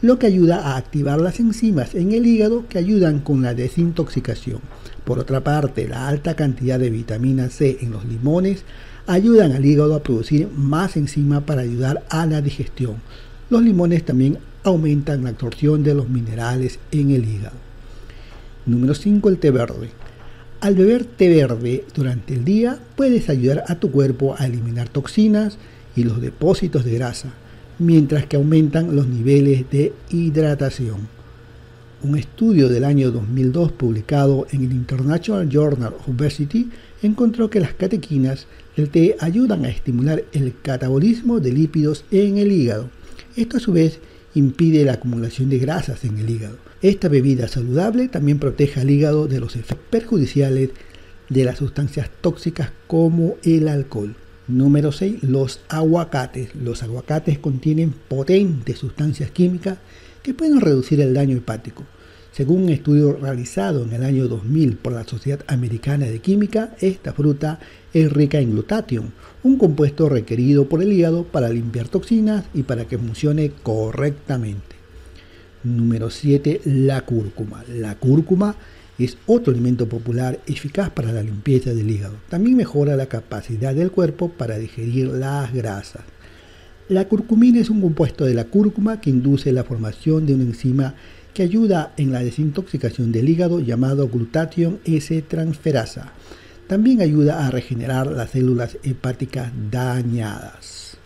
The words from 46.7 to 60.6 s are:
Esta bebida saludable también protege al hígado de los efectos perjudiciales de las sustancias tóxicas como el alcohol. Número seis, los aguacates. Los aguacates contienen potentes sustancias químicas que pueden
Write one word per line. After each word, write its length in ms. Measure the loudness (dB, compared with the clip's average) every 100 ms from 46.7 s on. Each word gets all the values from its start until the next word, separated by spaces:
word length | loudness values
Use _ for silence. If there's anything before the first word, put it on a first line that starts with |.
| 0
Esta 260 | 2 2 2
bebida 380 | 4 4 2 0
saludable 640 | -4 -2 0 0 0 -2
también 300 | 0 0 2
protege 420 | 0 0 0 2
al 80 | 2
hígado 380 | 4 4 2 0
de 120 | -2
los 160 | -4
efectos 320 | -8 -8 -8 -2
perjudiciales 800 | -4 0 0 0 2 2 2 -2 -4 -18 -20 -20 -20 -4
de 160 | 0
las 140 | 0 0
sustancias 500 | -6 -4 -4 -4 -8 -4
tóxicas 480 | -4 -2 -6 -6 -8 -8 -4
como 480 | 2 2 2 0 0
el 260 | 2 2 2
alcohol. 480 | -2 -4 -6 -8 -10 -20 -20 -4
Número 420 | 2 4 4 2
seis, 320 | 0 -4 -2
los 380 | -2 0 -2 -6 -8
aguacates. 840 | -2 2 2 0 -4 -4 -8 -12
Los 280 | -8 -8 -6
aguacates 560 | -8 -10 -4 -4 0 -2
contienen 540 | -2 -2 0 0 0 -4 -6
potentes 680 | -6 2 2 2 -2 -4 -8
sustancias 520 | -8 -4 -4 -2 -6
químicas 460 | 0 0 0 -6 -8 -14 -20 -20 -14
que 100 | -10
pueden 300 | -4 2 4